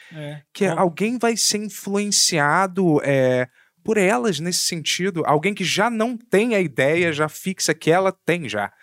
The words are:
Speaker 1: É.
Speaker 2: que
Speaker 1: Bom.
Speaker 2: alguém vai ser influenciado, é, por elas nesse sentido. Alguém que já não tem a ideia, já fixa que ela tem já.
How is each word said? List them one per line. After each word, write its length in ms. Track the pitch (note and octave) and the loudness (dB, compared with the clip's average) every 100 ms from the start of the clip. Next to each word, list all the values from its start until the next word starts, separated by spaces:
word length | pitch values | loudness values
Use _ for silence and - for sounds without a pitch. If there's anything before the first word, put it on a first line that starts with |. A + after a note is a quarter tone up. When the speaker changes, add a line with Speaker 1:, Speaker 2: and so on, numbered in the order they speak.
| - | -20
Speaker 1:
É. 300 | D#3 D3 D3 _ | -14 -14 -14 _
Speaker 2:
que 140 | - F#3+ | -4 -2
Speaker 1:
Bom. 80 | E3 | 2
Speaker 2:
alguém 400 | F#3 D#3 G#3+ A#3+ | 0 0 -4 0
vai 180 | A#3 A#3 | 0 0
ser 220 | - G#3 | 0 -2
influenciado, 1400 | G#3+ - G3+ G3+ G#3 F#3+ - E3 D3 E3 F#3+ F3+ F3 D3 | -6 -10 -6 -4 0 0 2 2 2 2 0 2 2 2
é, 440 | C#3+ C#3 B2+ B2+ B2+ _ _ _ | 2 2 2 2 -2 _ _ _
por 140 | - A3 | -2 2
elas 420 | F#3 B3 A#3 D3 | 2 2 0 -2
nesse 200 | E3+ F3 | -4 -4
sentido. 640 | - E3+ D3 - F#3+ E3+ C3 | -4 -4 -4 -2 -2 -2 2
Alguém 300 | D3+ F#3+ G3+ | 2 0 -4
que 80 | |
já 260 | E3 C#3 A#3 | -2 0 0
não 260 | A3+ A#3 A#3 | 0 -2 -4
tem 380 | - F#3+ A#3+ | 0 2 2
a 60 | G#3 | 0
ideia, 520 | E3 C3+ C3+ E3 F3 | 0 2 2 2 0
já 160 | D3 D#3 | 0 -4
fixa 460 | - F#3 F#3 - | -4 -8 -4 -2
que 160 | D#3+ D3+ | 0 2
ela 220 | F3 F#3+ | 2 2
tem 360 | - - F3 B2+ | -2 -2 -2 -2
já. 240 | G#2 G2+ _ | -4 -6 _